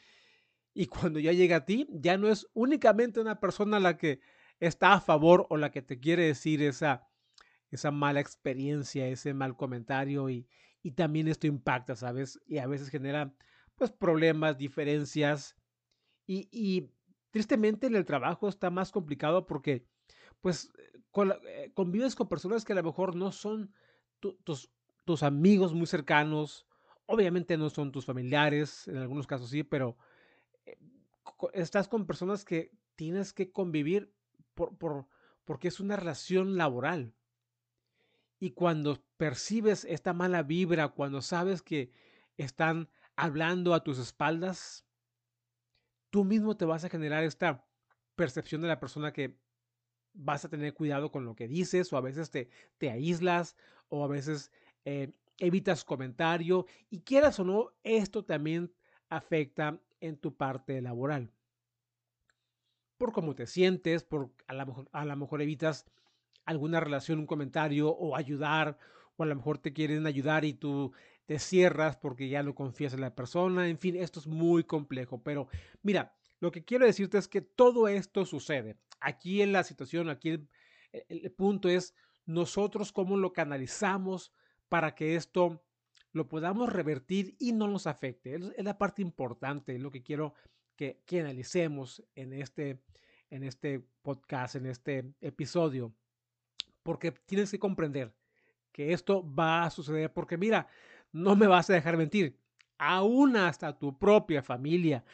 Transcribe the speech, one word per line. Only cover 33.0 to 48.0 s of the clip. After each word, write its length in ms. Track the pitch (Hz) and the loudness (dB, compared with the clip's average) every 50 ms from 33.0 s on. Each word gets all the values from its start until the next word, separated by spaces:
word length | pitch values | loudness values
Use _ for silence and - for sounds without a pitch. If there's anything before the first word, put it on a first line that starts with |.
| 160 160 175 196 190 - | -6 -4 -4 -4 -4 -4
que 180 | - - 185 185 | -6 -6 -6 -4
convivir 640 | - - 190 175 156 151 143 151 185 208 202 - _ _ _ _ _ _ _ _ _ | -4 -4 -2 -2 -2 0 0 0 0 0 -2 -6 _ _ _ _ _ _ _ _ _
por, 220 | - 170 - - | -6 -6 -6 -6
por, 320 | - 165 160 151 143 131 - _ _ _ _ _ _ _ | -6 -6 -6 -6 -6 -10 -14 _ _ _ _ _ _ _
porque 240 | - 151 - - 180 | -10 -8 -4 -4 -6
es 120 | 175 - | -4 -4
una 160 | 196 196 208 | -4 -4 -2
relación 600 | 196 175 170 147 - - - 180 185 190 196 190 | -2 -4 -4 -6 -6 -4 0 0 2 2 2 0
laboral. 580 | 180 165 143 123 123 131 151 180 165 123 113 - _ _ _ _ _ _ _ _ _ _ _ _ _ _ _ _ _ _ _ _ _ _ _ _ _ | 0 0 0 0 -2 -2 -2 -2 -4 -6 -10 -14 _ _ _ _ _ _ _ _ _ _ _ _ _ _ _ _ _ _ _ _ _ _ _ _ _
Y 120 | 190 175 | -8 -8
cuando 520 | - - 180 175 165 156 147 147 143 - _ _ _ | -2 0 0 0 2 0 0 -2 -4 -4 _ _ _
percibes 680 | - 160 151 127 - - - 208 226 214 214 196 - - | -2 -2 -2 -2 -4 -6 -4 -2 2 2 2 2 2 -2
esta 260 | - 160 147 - 185 | -6 -8 -4 -4 -2
mala 300 | 175 175 180 180 180 170 | -2 0 0 0 0 0
vibra, 460 | 151 135 160 175 190 165 170 160 151 139 | 0 0 0 0 2 2 2 2 0 0
cuando 340 | - - 143 139 139 131 | -2 -4 -4 -4 -4 -6
sabes 400 | 123 - 180 170 175 190 190 170 | -4 -4 -2 -2 0 -2 -2 -4
que 280 | - - 165 147 127 127 _ _ _ _ _ _ _ _ _ | -6 -4 -4 -4 -4 -6 _ _ _ _ _ _ _ _ _
están 540 | - 147 131 - - 160 160 165 165 160 - _ _ _ _ _ | -10 -10 -8 -4 -2 0 0 0 -2 -6 -10 _ _ _ _ _
hablando 560 | - 147 170 139 156 160 165 180 180 175 180 170 | -2 -2 -2 0 0 0 0 0 0 2 2 2
a 80 | 160 | 2
tus 160 | 165 156 139 127 | 2 -2 -4 -4
espaldas, 880 | 123 - - - 147 151 165 165 175 190 180 - - - - - - _ _ _ _ _ _ _ _ _ _ _ _ _ _ _ _ _ _ _ _ _ _ _ _ _ | -6 -8 -4 -2 0 0 0 0 -4 -6 -6 -8 -12 -16 -18 -20 -20 _ _ _ _ _ _ _ _ _ _ _ _ _ _ _ _ _ _ _ _ _ _ _ _ _
tú 140 | - 202 196 | 2 2 4
mismo 320 | 190 214 220 214 220 208 | 4 2 2 2 0 0
te 80 | - 175 | 0 0
vas 200 | 160 160 160 170 | -2 -2 -2 -4
a 40 | 175 | -6
generar 360 | - 165 156 147 147 156 160 | -6 -4 -4 -2 0 0 0
esta 420 | 156 - - 185 170 139 - _ _ _ _ _ _ _ _ | -2 -2 0 0 0 0 -2 _ _ _ _ _ _ _ _